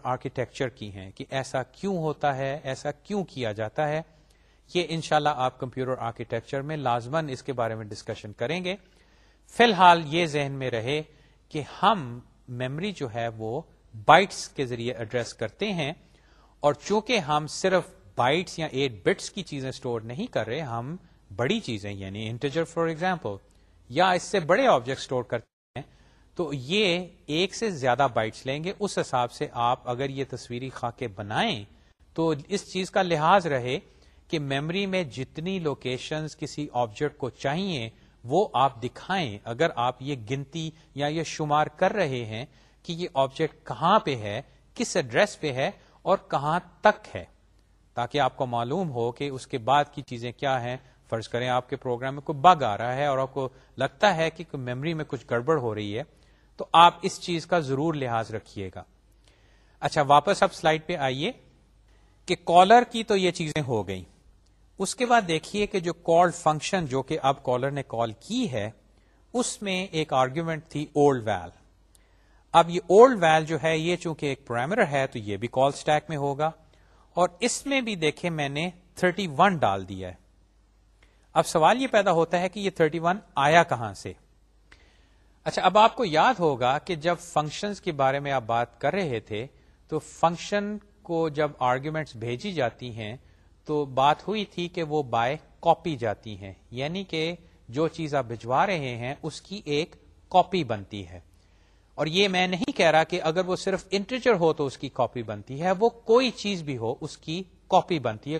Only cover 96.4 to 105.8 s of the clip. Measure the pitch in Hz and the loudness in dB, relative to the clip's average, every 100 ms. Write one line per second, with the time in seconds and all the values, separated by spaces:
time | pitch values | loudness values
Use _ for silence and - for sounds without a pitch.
96.4 | 98 95 _ 120 143 185 190 160 160 175 | -14 -16 _ -8 -6 -6 -6 -4 -4 -6
97.4 | - _ - 120 160 - 156 143 120 113 | -14 _ -8 -2 -2 -2 -4 -2 -4 -8
98.4 | 117 131 202 175 135 117 123 143 160 - | 0 2 2 0 -4 -6 -8 -8 -10 -12
99.4 | - 110 147 147 170 - - _ _ 185 | -14 -12 -4 -2 -4 -10 -20 _ _ 2
100.4 | 175 185 131 107 98 101 87 90 - _ | 4 0 -2 -4 -8 -12 -12 -16 -20 _
101.4 | _ _ _ _ _ - 151 175 202 185 | _ _ _ _ _ -6 -2 2 2 2
102.4 | 180 180 180 269 170 156 160 175 160 165 | 0 0 -2 4 6 6 4 0 0 0
103.4 | 180 180 196 190 - 196 202 254 247 196 | -2 -2 -2 -4 -2 -4 -4 0 2 4
104.4 | 165 151 139 - 131 - 117 127 110 104 | 4 2 -2 -4 -6 -2 -2 -2 -8 -10
105.4 | 101 139 180 190 | -10 -4 -2 2